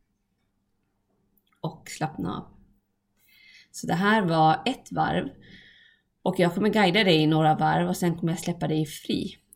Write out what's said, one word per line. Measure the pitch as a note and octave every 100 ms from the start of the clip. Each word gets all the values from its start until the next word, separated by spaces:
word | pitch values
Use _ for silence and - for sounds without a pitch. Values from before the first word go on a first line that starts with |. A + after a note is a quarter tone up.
| _ _ _ _ _ _ _ _ _ _ _ _ _ _ _ _
Och | D#3+ - -
slappna | - D#3 - - -
av. | - - _ _ _ _ _ _ _ _ - - _
Så | - -
det |
här | E3+ G3+ A3
var | F3+ D#3+ D#3 D#3 -
ett | C4+ -
varv. | D#3+ D#3 - - - - - - _ _ _ _ _
Och | - F3+
jag | E3+
kommer | E3+ G#3
guida | A3 F#3+ F#3+
dig | F#3+ D#3
i | D#3
några | D#3 D#3
varv | D3+ D#3 D#3+ F3
och | F3+
sen | F3 E3+
kommer | E3
jag | E3
släppa | - E3+ D#3+
dig | D#3 D#3
fri. | - - - - - _